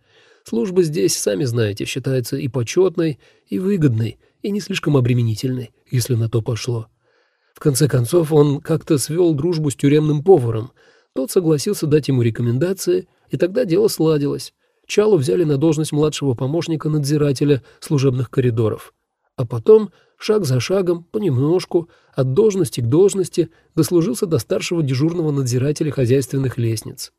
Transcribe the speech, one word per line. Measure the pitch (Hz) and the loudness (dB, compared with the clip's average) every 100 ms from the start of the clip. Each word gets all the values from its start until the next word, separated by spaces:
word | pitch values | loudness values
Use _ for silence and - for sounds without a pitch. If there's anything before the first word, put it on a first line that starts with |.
| _ _ _ _ | _ _ _ _
Служба | - 226 214 180 | -6 -4 -2 0
здесь, | 165 156 185 - | 0 2 0 0
сами | - 185 | -2 -2
знаете, | 135 120 107 101 131 | -2 0 -2 -2 -8
считается | 135 135 131 117 139 | -6 -4 -4 -4 -6
и | 143 | -4
почетной, | 127 113 180 190 170 160 - _ _ - | -4 -4 0 0 0 -4 -4 _ _ -10
и | 196 | -4
выгодной, | 185 202 151 110 110 - _ _ | -2 2 2 2 -4 -8 _ _
и | 208 | -6
не | 202 | -6
слишком | 170 185 160 139 | -6 -6 0 2
обременительной, | 123 123 117 107 131 127 117 _ - | 2 0 0 -2 -4 -6 -10 _ -6
если | 127 113 | -4 -2
на | 117 113 | -2 0
то | 117 | -2
пошло. | 110 113 - 117 - _ _ _ _ _ _ - | -2 -6 -6 -8 -8 _ _ _ _ _ _ -4
В | |
конце | 151 127 147 | -2 0 0
концов, | 127 117 175 156 | 0 2 0 2
он | 156 147 139 | 4 4 0
как-то | - 160 - 151 | -4 -4 0 -2
свел | - 160 175 | 0 0 0
дружбу | 143 170 165 151 | 0 -2 -2 -4
с | - | 0
тюремным | 143 151 151 151 | 2 4 2 0
поваром. | 165 175 120 110 117 _ _ _ _ - | 4 4 4 -4 -8 _ _ _ _ -8
Тот | 262 | -2
согласился | 196 160 151 208 202 156 | 0 2 0 -2 -4 0
дать | 151 143 | 0 2
ему | 131 | 0
рекомендации, | 117 110 120 123 175 190 - 185 185 _ - | 0 0 -2 0 -2 -4 -2 -2 -4 _ -8
и | 143 | -2
тогда | 175 214 226 | -2 0 0
дело | 170 214 | 2 0
сладилось. | - 160 151 143 139 - _ _ _ - | 0 0 0 -2 -4 -10 _ _ _ -4
Чалу | - 214 185 | 2 4 4
взяли | 135 185 160 | 2 0 2
на | 135 | 2
должность | 160 151 151 | 2 0 -2
младшего | 151 156 - 139 113 | 0 0 0 -2 -2
помощника | 131 165 165 160 156 | -2 -4 -4 -4 -2
надзирателя | 151 139 151 143 131 147 139 - _ | -2 0 0 0 0 2 0 -2 _
служебных | - 143 135 127 123 | -2 2 2 0 -2
коридоров. | - 123 113 107 - - _ _ _ _ - | 0 0 2 -2 -2 -12 _ _ _ _ -8
А | 120 | -6
потом, | 117 220 220 202 _ _ - | -2 6 6 6 _ _ -12
шаг | - 214 151 | -2 0 2
за | 131 | 0
шагом, | 117 190 180 170 165 | 0 0 0 -2 -4
понемножку, | 214 202 123 143 180 - 170 160 _ _ | -4 0 0 2 0 0 -2 -2 _ _
от | - 131 | -4 0
должности | 139 220 196 165 - | 2 2 2 -2 -2
к | 117 | 0
должности, | 151 196 196 170 - 160 _ _ | 4 4 2 -4 -2 -4 _ _
дослужился | - 151 180 180 247 190 | -2 0 2 0 -2 -2
до | 147 | -2
старшего | - 196 - 170 | -2 -6 -4 -2
дежурного | 139 131 156 175 156 | 0 0 0 0 -2
надзирателя | 139 127 123 143 151 156 | 0 0 0 0 -2 -2
хозяйственных | 139 117 135 131 139 131 - | 0 2 2 0 -2 -4 -2
лестниц. | 113 113 - - - | -2 -4 -8 -16 -18